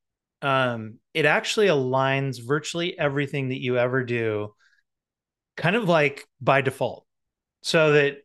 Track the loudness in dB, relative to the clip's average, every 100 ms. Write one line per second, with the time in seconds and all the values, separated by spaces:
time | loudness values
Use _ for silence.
0 | _ _ _ -8 -2 0 0 -2 -10 -16
1 | _ 0 2 2 0 0 2 2 2 0
2 | 2 0 -2 -6 -4 -4 -4 -6 -6 -2
3 | -2 -2 -4 -4 -4 -4 -2 0 0 0
4 | -2 -2 -2 -4 -6 _ _ _ _ _
5 | _ _ _ _ _ -6 -2 0 2 4
6 | 2 -2 -18 -6 2 2 2 -2 -6 -6
7 | _ _ _ _ _ _ -2 2 4 4
8 | 4 -2